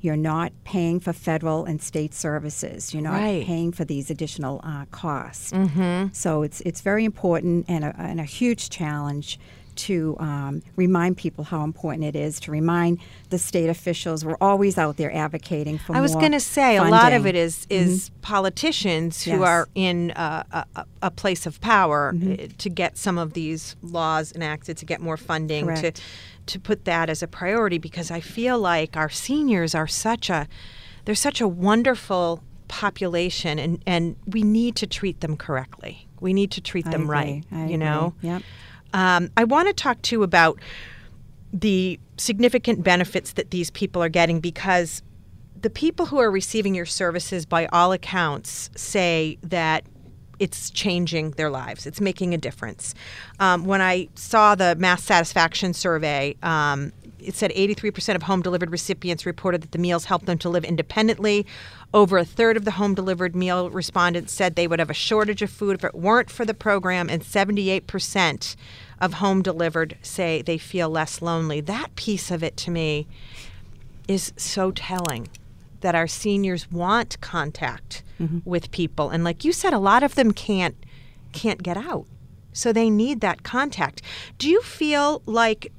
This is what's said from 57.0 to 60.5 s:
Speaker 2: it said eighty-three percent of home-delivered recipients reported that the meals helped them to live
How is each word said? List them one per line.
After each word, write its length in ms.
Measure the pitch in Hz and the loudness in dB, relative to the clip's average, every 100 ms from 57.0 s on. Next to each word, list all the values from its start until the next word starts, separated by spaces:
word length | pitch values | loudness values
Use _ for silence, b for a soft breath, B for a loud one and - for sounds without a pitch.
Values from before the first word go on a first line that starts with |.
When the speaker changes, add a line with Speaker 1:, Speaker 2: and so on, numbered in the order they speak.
| - - | -20 -14
Speaker 2:
it 160 | - | -10
said 160 | - 202 | -2 -2
eighty-three 380 | - 202 208 208 | 2 0 2 -4
percent 240 | 196 - | -4 -2
of 80 | 185 | -2
home-delivered 480 | 160 190 175 180 170 | 0 0 0 -2 -2
recipients 560 | 170 - 180 180 165 180 | -6 -6 -4 -4 -4 -6
reported 340 | 170 190 175 | -4 -2 -2
that 100 | 160 | -4
the 60 | 170 | -2
meals 280 | 175 170 | 0 0
helped 200 | - 180 | 0 -2
them 140 | - 170 | 0 -2
to 100 | |
live 160 | 175 | 0